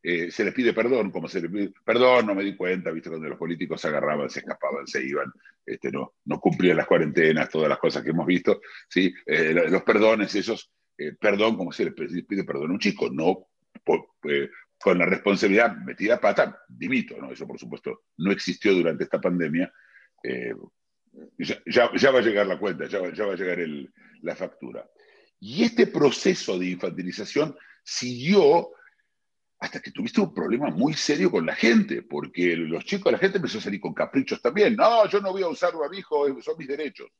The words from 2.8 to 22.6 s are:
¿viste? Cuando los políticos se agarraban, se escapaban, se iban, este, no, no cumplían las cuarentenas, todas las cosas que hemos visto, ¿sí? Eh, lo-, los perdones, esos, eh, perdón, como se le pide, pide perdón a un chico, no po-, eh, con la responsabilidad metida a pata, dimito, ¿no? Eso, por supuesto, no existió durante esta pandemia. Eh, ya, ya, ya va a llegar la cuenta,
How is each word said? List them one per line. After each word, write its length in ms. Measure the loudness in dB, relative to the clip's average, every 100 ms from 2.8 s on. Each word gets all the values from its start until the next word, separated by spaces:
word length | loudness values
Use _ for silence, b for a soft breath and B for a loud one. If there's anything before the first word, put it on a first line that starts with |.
| -4
¿viste? 180 | -8 -8
Cuando 180 | -10 -10
los 100 | -8
políticos 420 | -6 -6 -6 -4
se 60 | -4
agarraban, 420 | -2 -2 -2 -4
se 120 | -8
escapaban, 440 | -10 -6 -6 -6 -6
se 180 | -6 -4
iban, 260 | -4 -6 -10 b b
este, 280 | -12 -8 -6
no, 220 | -6 -10 _
no 160 | -8 0
cumplían 380 | 0 4 4 4
las 100 | 4
cuarentenas, 600 | 2 4 2 4 2 0
todas 200 | 0 0
las 100 | 2
cosas 240 | 0 -2
que 80 | -2
hemos 160 | -2 2
visto, 340 | 2 4 0 B B B
¿sí? 260 | 2 2 B
Eh, 280 | -2 0 2
lo-, 140 | 2 4
los 140 | 2
perdones, 500 | 4 4 6 4 0
esos, 380 | -2 -2 -6 -8 _ _ _
eh, 140 | -12
perdón, 440 | -2 0 4 2 2
como 140 | -4
se 140 | -4
le 80 | -4
pide, 320 | -4 -8 -8
pide 180 | -4 -6
perdón 280 | -4 -4 -4
a 40 |
un 60 | -2
chico, 280 | -2 -2 -4
no 340 | 0 0 0 _ _ _ -12
po-, 320 | -2 -2 -2 _ -4
eh, 220 | -2 -4 B B _
con 180 | 2 4
la 80 | 2
responsabilidad 680 | 2 2 2 4 4 4 0
metida 400 | -12 -6 0 2
a 40 |
pata, 380 | 2 2 0 -2 _
dimito, 480 | -10 -4 -2 -4 -10
¿no? 120 | -14
Eso, 160 | -14 -14
por 140 | -14
supuesto, 420 | -14 -12 -10 -12 _ -4
no 160 | -2
existió 420 | 0 -2 -2 2
durante 300 | 4 2 0
esta 160 | -2 -2
pandemia. 520 | 0 0 0 0 -2 b b b b _
Eh, 280 | -8 -6 -6 -10 -14 _ _ _ _ -20 -20 _
ya, 240 | -8 -8
ya, 260 | 0 2 2
ya 160 | 4 4
va 80 | 4
a 40 |
llegar 260 | 4 2 0
la 100 |
cuenta, 280 | 0